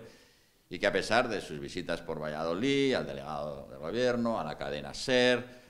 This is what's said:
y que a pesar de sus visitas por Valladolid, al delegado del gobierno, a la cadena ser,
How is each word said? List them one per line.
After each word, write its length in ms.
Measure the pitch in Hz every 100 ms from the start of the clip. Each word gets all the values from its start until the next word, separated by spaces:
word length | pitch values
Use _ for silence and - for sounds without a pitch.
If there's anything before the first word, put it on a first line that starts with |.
| - - - _ _ _ -
y 100 | 90
que 80 | 104
a 60 |
pesar 360 | 98 95 113 123
de 120 | 95
sus 180 | - 76
visitas 420 | 69 90 82 82
por 220 | - 78
Valladolid, 720 | 76 76 82 90 135 139 135
al 120 | 98 76
delegado 600 | 69 71 73 76 69 50
del 100 | 67
gobierno, 600 | 80 113 127 120 117 104
a 60 |
la 120 | 78 73
cadena 380 | 71 73 69
ser, 500 | - - 123 123 120 - -